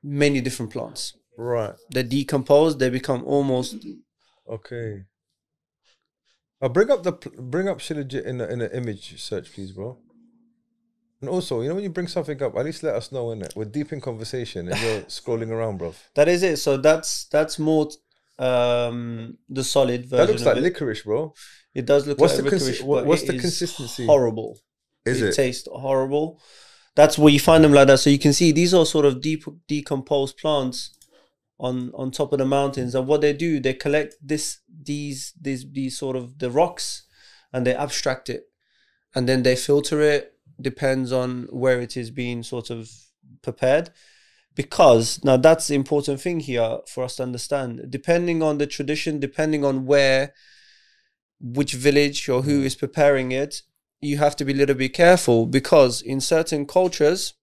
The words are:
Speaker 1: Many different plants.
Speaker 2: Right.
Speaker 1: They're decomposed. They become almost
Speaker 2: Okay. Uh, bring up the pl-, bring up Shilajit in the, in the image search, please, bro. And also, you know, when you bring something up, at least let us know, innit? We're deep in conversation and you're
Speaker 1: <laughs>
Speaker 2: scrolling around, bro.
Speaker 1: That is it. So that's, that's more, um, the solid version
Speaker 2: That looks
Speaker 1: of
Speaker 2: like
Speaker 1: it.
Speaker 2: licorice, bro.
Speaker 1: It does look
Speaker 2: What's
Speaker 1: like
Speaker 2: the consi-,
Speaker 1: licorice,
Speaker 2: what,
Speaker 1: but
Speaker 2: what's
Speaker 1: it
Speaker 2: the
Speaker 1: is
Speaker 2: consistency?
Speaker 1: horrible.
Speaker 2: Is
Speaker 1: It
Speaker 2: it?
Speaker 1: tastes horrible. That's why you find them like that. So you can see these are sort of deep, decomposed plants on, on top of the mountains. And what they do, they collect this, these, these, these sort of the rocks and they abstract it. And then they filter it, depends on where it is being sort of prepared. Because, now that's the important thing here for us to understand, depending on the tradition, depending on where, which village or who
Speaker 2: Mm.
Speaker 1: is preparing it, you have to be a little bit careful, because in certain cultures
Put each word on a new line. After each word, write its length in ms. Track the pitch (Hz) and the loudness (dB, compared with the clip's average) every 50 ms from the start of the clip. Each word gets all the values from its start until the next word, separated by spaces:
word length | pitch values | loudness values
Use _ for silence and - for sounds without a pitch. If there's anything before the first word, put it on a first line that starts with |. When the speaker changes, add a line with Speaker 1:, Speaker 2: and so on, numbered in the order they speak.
| - | -10
Speaker 1:
Many 380 | 143 143 143 147 147 143 135 | -8 -2 0 0 2 2 0
different 320 | 123 131 123 - 120 110 - | -2 -4 -6 -8 -10 -10 -8
plants. 440 | 120 113 110 107 - - - - _ _ _ _ | -10 -10 -10 -10 -12 -12 -12 -14 _ _ _ _
Speaker 2:
Right. 380 | - 117 120 120 117 110 101 - _ _ _ | -12 -6 -4 -4 -4 -4 -6 -10 _ _ _
Speaker 1:
They're 120 | - 127 127 | -6 -6 -4
decomposed. 720 | 120 127 143 139 - - 139 127 - 143 143 156 165 151 131 | -2 -2 -4 -2 -2 -2 -4 2 4 6 6 6 4 2 0
They 100 | 131 127 | -2 -2
become 320 | 123 131 131 - 135 123 127 | -2 -4 -4 -4 -4 -4 -2
almost 520 | 135 139 143 139 139 131 127 123 - 113 107 - - - 80 _ _ _ _ _ _ _ _ _ - | -2 0 0 0 0 -2 -2 -4 -6 -10 -14 -16 -16 -18 -18 _ _ _ _ _ _ _ _ _ -14
Speaker 2:
Okay. 540 | 110 110 _ - 123 120 117 110 104 98 95 _ _ _ _ _ _ _ _ _ _ _ _ _ _ _ _ _ _ _ _ _ _ _ _ _ _ _ _ _ _ _ 135 | -14 -14 _ -14 -14 -12 -10 -10 -12 -12 -16 _ _ _ _ _ _ _ _ _ _ _ _ _ _ _ _ _ _ _ _ _ _ _ _ _ _ _ _ _ _ _ -6
Uh, 60 | 131 | -2
bring 200 | 120 165 220 226 | 2 2 2 2
up 140 | 285 - 170 | 2 0 0
the 100 | 185 175 | -6 -6
pl-, 200 | - - - - - 127 | -6 -14 -20 -18 -16 -14
bring 260 | 123 123 170 190 196 | -6 -6 -4 -4 -4
up 100 | 185 - | -6 -6
Shilajit 440 | - - 160 151 143 131 131 135 - | -8 -10 -8 -8 -8 -8 -8 -8 -8
in 140 | 110 127 123 | -8 -8 -8
the, 100 | 117 85 | -6 -6
in 120 | 110 123 | -6 -6
the 140 | 117 - - | -6 -6 -6
image 440 | 127 123 117 104 98 - - - - | -6 -8 -8 -10 -10 -14 -20 -18 -18
search, 320 | - - 110 95 - - _ | -12 -8 -8 -8 -8 -10 _
please, 200 | - 98 95 95 | -16 -16 -16 -14
bro. 260 | 92 98 117 123 _ _ _ _ _ _ _ _ _ _ _ _ _ _ _ _ _ _ _ _ _ _ _ _ _ | -12 -12 -12 -14 _ _ _ _ _ _ _ _ _ _ _ _ _ _ _ _ _ _ _ _ _ _ _ _ _
And 80 | 135 135 | -10 -6
also, 320 | 170 185 180 - 135 117 117 | -6 -4 -4 -4 -6 -4 -4
you 60 | 139 | -4
know, 60 | 165 | -6
when 80 | 190 208 | -6 -6
you 80 | 196 | -8
bring 160 | 165 185 180 | -8 -8 -8
something 340 | 170 - 180 160 156 151 131 | -6 -6 -6 -6 -6 -8 -6
up, 160 | 143 120 - | -6 -6 -4
at 80 | - 131 | -4 -6
least 200 | 151 165 - - | -6 -8 -8 -6
let 100 | 156 113 | -4 -4
us 160 | 110 120 - | -4 -6 -8
know, 140 | - 131 120 | -10 -8 -8
innit? 300 | 117 113 107 101 - - | -8 -8 -10 -10 -12 -10
We're 80 | 98 110 | -10 -10
deep 280 | 104 107 147 147 147 160 | -8 -6 -8 -8 -8 -10
in 80 | 143 | -10
conversation 680 | - 139 117 110 110 - - 127 120 - - 95 85 90 | -10 -10 -10 -10 -12 -10 -8 -8 -8 -8 -10 -10 -8 -6
and 120 | 92 104 | -6 -4
you're 200 | 113 113 110 104 | -2 -4 -4 -4
Speaker 1:
<laughs> 160 | 92 _ - - | -8 _ -16 -14
Speaker 2:
scrolling 320 | _ - 120 113 113 110 | _ -6 -4 -4 -4 -6
around, 280 | 113 113 113 113 104 92 | -6 -6 -6 -6 -6 -8
bro. 160 | 85 85 80 - _ _ _ | -8 -10 -10 -14 _ _ _
Speaker 1:
That 140 | - 147 160 | 2 4 4
is 160 | 180 175 185 | 4 2 2
it. 140 | - 160 - | 0 -2 0
So 180 | - 147 139 | 0 0 0
that's, 480 | 135 131 151 156 160 - - - - - | 4 4 4 4 4 0 -6 -8 -8 -10
that's 340 | _ - 151 156 156 - - | _ 0 0 0 0 -4 -4
more, 300 | 156 156 160 156 151 151 - _ _ _ _ _ _ _ _ - | -2 0 2 0 0 -2 -6 _ _ _ _ _ _ _ _ -4
um, 1000 | 131 127 127 123 123 123 120 120 120 120 117 120 120 117 117 113 113 117 123 _ _ _ | -2 0 0 2 2 2 2 0 -2 -2 -4 -8 -8 -10 -10 -12 -12 -14 -18 _ _ _
the 160 | - 135 131 | -6 -6 -4
solid 380 | - - 143 135 123 123 123 123 | 0 2 2 2 2 0 -4 -6
version 100 | 127 135 123 - | -2 2 2 4
Speaker 2:
That 20 | 190 | 4
looks 140 | 214 - 120 | 2 2 2
Speaker 1:
of 40 | |
Speaker 2:
like 100 | 139 117 117 | 2 2 4
Speaker 1:
it. 20 | 143 | 2
Speaker 2:
licorice, 400 | 180 175 - 151 127 107 - - | -2 -2 -2 -6 -6 -6 -6 -6
bro. 320 | 107 104 127 156 156 151 _ - - - - _ _ _ | -4 -4 -4 -4 -6 _ _ -20 -20 -20 -20 _ _ _
Speaker 1:
It 100 | 139 123 | -8 0
does 220 | 117 143 143 139 | 2 2 2 2
look 140 | 147 143 139 | 0 0 2
Speaker 2:
What's 140 | - 143 139 | 2 2 2
Speaker 1:
like 100 | - 135 | 0 0
Speaker 2:
the 60 | 143 | 0
consi-, 20 | 196 185 | 0 0
Speaker 1:
licorice, 220 | 143 131 120 - 120 | -2 -2 -4 -6 -2
Speaker 2:
what, 180 | 135 147 131 | 0 0 0
Speaker 1:
but 60 | 120 139 | 2 2
Speaker 2:
what's 140 | 165 - - | 2 2 0
Speaker 1:
it 20 | |
Speaker 2:
the 80 | - - | -4 -6
Speaker 1:
is 60 | 127 | -4
Speaker 2:
consistency? 680 | 120 175 165 - 180 - - - 139 117 - - 123 | -4 -4 -4 -4 -6 -8 -8 -12 -14 -14 -10 -6 4
Speaker 1:
horrible. 540 | 113 151 139 127 117 107 113 107 110 - - _ _ _ _ _ _ _ _ _ | 4 4 6 6 2 -2 -4 -10 -10 -12 -16 _ _ _ _ _ _ _ _ _
Speaker 2:
Is 160 | - 95 92 110 | -4 -2 0 0
Speaker 1:
It 60 | 98 | 0
Speaker 2:
it? 40 | - | 0
Speaker 1:
tastes 340 | - 139 123 104 - - - | 0 0 -2 -2 -6 -12 -14
horrible. 680 | - - 135 135 135 135 131 135 139 147 151 160 165 _ _ _ _ - - _ _ _ _ _ _ | -16 -10 -4 -2 -2 -2 -2 -2 -2 -4 -4 -4 -10 _ _ _ _ -20 -20 _ _ _ _ _ _
That's 240 | - 147 156 151 - | 6 6 6 6 6
why 120 | 151 151 | 8 8
you 100 | 147 139 | 8 8
find 220 | - - 165 160 156 | 6 6 8 8 8
them 80 | 151 143 | 8 10
like 160 | 143 139 135 | 8 10 10
that. 100 | 139 127 | 8 6
So 120 | - 147 | 8 4
you 80 | 143 139 | 4 6
can 140 | - 151 139 | 4 4 4
see 200 | - 175 165 151 | 6 4 4 4
these 200 | 151 170 175 180 | 4 2 4 6
are 140 | 180 160 | 4 4
sort 180 | 156 - 156 147 | 4 2 4 4
of 140 | 143 131 123 | 4 2 2
deep, 240 | 127 151 160 156 - - 147 - _ _ | -4 -6 -6 -6 -8 -16 -20 -20 _ _
decomposed 680 | 151 147 143 - 147 139 131 - 147 143 135 135 - - | -6 -6 -4 -4 -6 -6 -4 -2 -2 -2 -2 -4 -8 -6
plants 540 | - 156 151 143 131 127 123 - - - _ _ _ _ _ _ _ _ _ _ _ _ _ _ | -4 -2 0 0 -2 -2 -6 -8 -12 -14 _ _ _ _ _ _ _ _ _ _ _ _ _ _
on, 320 | - 127 127 127 123 123 - | -6 -6 -4 -4 -6 -8 -10
on 160 | - 131 131 | -8 -8 -8
top 220 | 127 - 151 139 147 | -4 -4 -2 -2 0
of 60 | 139 | 0
the 80 | 135 | 0
mountains. 480 | 131 139 139 139 139 135 139 127 123 123 | 0 0 0 0 -2 -2 -4 -6 -4 -4
And 120 | 131 127 | -4 0
what 140 | 131 151 147 147 | 2 0 2 2
they 100 | 147 143 | 0 0
do, 260 | 139 165 170 160 143 | 0 -2 -2 -2 -2
they 140 | 127 131 131 | -2 -4 -4
collect 420 | 131 - 151 143 151 147 147 - _ 151 | -4 -4 -2 0 0 -2 -4 -10 _ -8
this, 360 | 135 151 151 151 - - _ _ _ _ 160 139 | -6 -6 -6 -6 -8 -10 _ _ _ _ -20 -10
these, 500 | - 147 147 147 143 139 131 - - _ 165 | -10 -8 -8 -8 -10 -10 -12 -12 -16 _ -12
these, 240 | 165 139 135 127 131 139 | -8 -8 -8 -8 -10 -10
these 260 | 139 135 135 131 127 - | -8 -6 -6 -6 -6 -8
sort 180 | - 135 131 | -8 -6 -6
of 220 | 131 123 123 131 - | -6 -8 -10 -12 -8
the 120 | 131 123 | -8 -2
rocks 540 | 120 143 170 175 - - - - - - _ _ _ _ _ _ _ _ _ _ - | 2 2 0 0 0 -8 -10 -10 -10 -12 _ _ _ _ _ _ _ _ _ _ -6
and 140 | 127 123 | -2 0
they 80 | 127 127 | 0 0
abstract 540 | - 147 - - - - 147 131 - _ - | -2 -4 -4 -4 -4 -2 -2 -4 -4 _ -10
it. 140 | 120 - - _ _ _ _ _ _ _ _ _ _ _ _ _ _ | -10 -10 -12 _ _ _ _ _ _ _ _ _ _ _ _ _ _
And 120 | 131 127 120 | -2 0 2
then 140 | 131 127 123 | 2 2 4
they 140 | 127 127 | 2 2
filter 440 | 127 - - 143 147 143 - 160 147 151 | 2 2 2 2 2 2 0 0 2 2
it, 320 | 151 147 143 - - _ _ _ _ _ _ | 4 2 2 -2 -6 _ _ _ _ _ _
depends 520 | 127 135 127 - - 135 135 131 131 123 127 | -8 -8 -6 -2 -2 -2 0 0 -2 -2 -2
on 360 | 127 127 127 127 123 123 - | -2 -2 -2 -6 -8 -10 -10
where 300 | - 127 123 131 127 123 120 | -8 -2 0 2 2 2 -2
it 160 | 117 - 131 | -6 -8 -10
is 120 | 120 113 | -10 -10
being 320 | 123 139 123 120 123 117 113 | -8 -8 -6 -6 -6 -8 -8
sort 280 | - - 120 110 - | -8 -10 -10 -8 -8
of 200 | 123 113 110 110 - - _ _ _ _ _ _ - _ _ | -10 -12 -12 -16 -20 -20 _ _ _ _ _ _ -20 _ _
prepared. 480 | - 117 _ - 127 135 156 170 170 _ _ _ _ _ _ _ _ _ _ _ _ _ | -10 -6 _ 0 2 2 2 0 -4 _ _ _ _ _ _ _ _ _ _ _ _ _
Because, 680 | - 143 - - - 180 147 120 113 113 113 - - - | -8 -8 -6 2 6 8 8 8 8 4 2 -4 -2 2
now 140 | 139 131 | 4 4
that's 300 | 127 127 160 165 160 160 | 6 8 6 6 6 2
the 80 | - 147 | -2 -2
important 440 | 139 135 135 151 147 143 147 139 131 - | -2 -2 0 -2 -2 -2 -2 -6 -4 -4
thing 180 | 185 175 160 | -6 -6 -6
here 380 | 139 135 127 120 113 113 117 - - - | -6 -4 -2 -2 -2 -2 -2 -6 -10 -12
for 160 | - - 127 | -8 -8 -8
us 120 | 123 - | -8 -6
to 80 | - 127 | -8 -8
understand, 640 | 127 123 120 - - 147 139 135 123 117 123 - 127 | -8 -6 -10 -8 -6 -4 -4 -4 -6 -10 -12 -14 -12
depending 520 | 123 135 - - 170 175 175 175 170 165 160 | -12 -10 -2 0 0 0 2 0 -2 0 0
on 140 | 156 147 | 0 0
the 100 | 147 147 | 0 -2
tradition, 540 | 147 - - 147 135 151 151 - 170 151 147 | -4 -4 -8 -6 -4 -4 -4 -4 -6 -4 -4
depending 460 | 139 135 - - 156 156 156 151 143 | -6 -6 -4 -2 -2 0 0 0 0
on 180 | 139 135 131 131 | 0 0 -2 0
where, 480 | 127 143 143 139 135 135 135 139 139 _ _ _ _ _ _ _ _ _ _ _ _ _ _ _ _ _ _ _ _ _ _ | 2 4 4 4 4 4 2 0 -2 _ _ _ _ _ _ _ _ _ _ _ _ _ _ _ _ _ _ _ _ _ _
which 340 | - 123 120 135 143 135 - | -14 -10 -4 -4 -4 -4 -4
village 520 | 127 127 143 139 143 147 143 143 - - - | 0 2 4 4 4 2 2 -2 -6 -4 -2
or 120 | 131 127 131 | -2 -2 0
who 200 | 147 143 143 135 | 0 0 0 0
Speaker 2:
Mm. 20 | |
Speaker 1:
is 100 | 135 131 | -2 -4
preparing 580 | - - 135 - 165 151 143 143 135 131 127 127 | -4 -8 -6 0 2 4 4 4 2 0 -2 -2
it, 280 | 131 139 143 - - _ _ _ _ _ _ _ _ | -4 -4 -6 -8 -16 _ _ _ _ _ _ _ _
you 180 | - 147 143 143 | -6 -4 -2 2
have 180 | 151 147 147 | 2 0 0
to 80 | - 147 | 0 -4
be 80 | 135 139 | -2 2
a 40 | |
little 180 | 139 139 139 139 | 0 2 2 2
bit 160 | 123 131 131 131 | 0 -2 -4 2
careful, 520 | - 175 175 180 175 - - 120 113 113 | 4 6 6 6 6 6 4 4 4 4
because 560 | 123 131 135 131 - - 156 139 127 120 - - | 2 0 0 2 4 6 6 6 6 4 -4 -6
in 180 | 113 135 135 | -6 -6 -4
certain 460 | 131 - 170 160 165 165 165 147 143 | -2 0 0 0 0 0 -2 -4 -4
cultures 680 | 139 - 185 185 185 175 - 151 147 175 190 - - - _ | 0 0 2 2 2 0 2 2 2 2 0 -6 -10 -10 _